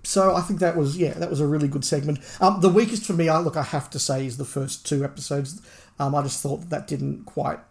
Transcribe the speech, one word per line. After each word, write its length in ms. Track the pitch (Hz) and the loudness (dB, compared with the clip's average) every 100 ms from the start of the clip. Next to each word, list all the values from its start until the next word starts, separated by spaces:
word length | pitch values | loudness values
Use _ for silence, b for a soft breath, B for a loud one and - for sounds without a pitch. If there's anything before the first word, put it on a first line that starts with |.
So 340 | - 196 190 175 | 0 4 4 4
I 60 | |
think 180 | 175 196 | 0 0
that 160 | 175 170 | 2 2
was, 220 | 143 170 | 0 2
yeah, 160 | 165 | 0
that 160 | - 170 | 0 -2
was 100 | 135 | 0
a 60 | 147 | 2
really 200 | 151 143 | 2 0
good 160 | 143 | 0
segment. 360 | - 151 143 143 B B | -2 -2 0 -4 B B
Um, 180 | 185 196 | 4 6
the 80 | 185 | 6
weakest 380 | 180 226 - - | 6 4 -2 -2
for 80 | |
me, 160 | 170 160 | 2 4
I, 80 | 156 | 4
look, 180 | 170 156 | 2 -2
I 60 | |
have 260 | 131 147 - | -2 -4 -4
to 80 | 143 | -6
say, 280 | - 135 135 | -2 -2 -4
is 100 | 123 | -6
the 80 | |
first 420 | 120 139 131 - - | -6 -4 -6 -8 -2
two 160 | 143 | -2
episodes. 600 | 139 - - 143 139 185 B B B - | -2 -6 -4 -4 -4 -10 B B B -6
Um, 160 | 139 | 0
I 80 | 147 | 0
just 200 | 139 - | -2 -4
thought 180 | 143 143 | -4 -6
that 80 | 170 | -6
that 180 | 151 - | -8 -4
didn't 360 | 143 135 143 | -4 -4 -6
quite 340 | - - 139 151 - | -8 -4 -4 -6 -12